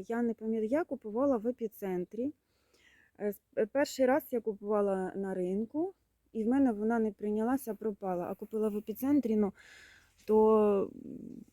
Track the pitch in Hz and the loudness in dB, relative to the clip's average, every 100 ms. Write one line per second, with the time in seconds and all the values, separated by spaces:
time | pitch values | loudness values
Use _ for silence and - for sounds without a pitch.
0 | 190 226 240 220 220 226 214 285 349 269 | -6 -2 -2 -2 -4 -2 0 0 -2 -6
1 | 214 214 285 247 220 247 226 - 196 180 | -6 -2 0 0 -2 -4 -6 -6 -4 -4
2 | 180 214 269 - _ _ _ _ _ _ | -4 -4 -6 -6 _ _ _ _ _ _
3 | _ - 208 202 _ - 214 277 294 - | _ -6 -4 -4 _ -2 0 2 0 2
4 | 254 285 - 240 220 202 208 214 202 190 | 2 2 0 -4 -4 -4 -2 0 2 0
5 | 185 196 196 185 180 190 220 294 359 - | -2 -6 -6 -4 -2 -2 -4 -4 -4 -6
6 | _ _ _ 226 214 262 269 208 214 233 | _ _ _ -4 0 2 2 2 0 0
7 | 220 202 208 208 226 262 - 196 220 202 | 0 -2 -4 -2 0 -2 -4 -6 -6 -4
8 | 190 180 175 196 208 220 214 208 214 208 | -4 -4 -4 -8 -6 -2 -2 -2 -6 -4
9 | 262 294 233 214 202 - - - - - | 0 2 4 2 2 -2 -16 -20 -20 -20
10 | _ _ - 220 220 220 208 202 - - | _ _ 2 6 8 6 6 2 0 -6
11 | - - - - - | -16 -14 -14 -16 -20